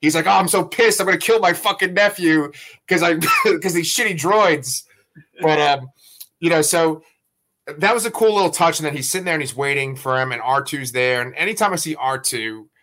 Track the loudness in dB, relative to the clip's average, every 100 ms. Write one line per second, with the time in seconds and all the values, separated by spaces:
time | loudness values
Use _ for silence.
0 | 2 0 2 2 4 0 -2 2 2 2
1 | 0 -2 2 2 2 0 -2 -2 -2 2
2 | 0 2 2 2 0 -8 -20 -20 _ 0
3 | 2 0 0 2 2 0 0 -2 -2 -2
4 | -2 -2 0 4 4 2 -2 -10 -10 _
5 | _ -20 -20 _ 0 2 2 0 -4 _
6 | _ -20 -20 _ 0 2 2 2 2 0
7 | _ _ _ _ _ _ -18 -2 0 0
8 | -2 2 2 4 2 2 2 2 -4 -4
9 | -4 -4 -2 -4 -4 -4 -2 -2 -4 -6
10 | -4 -2 -2 -4 0 -2 -2 -8 -6 -2
11 | 0 0 -4 -4 -6 -2 -2 -2 -6 -4
12 | -4 -4 -4 -6 -6 -10 -18 _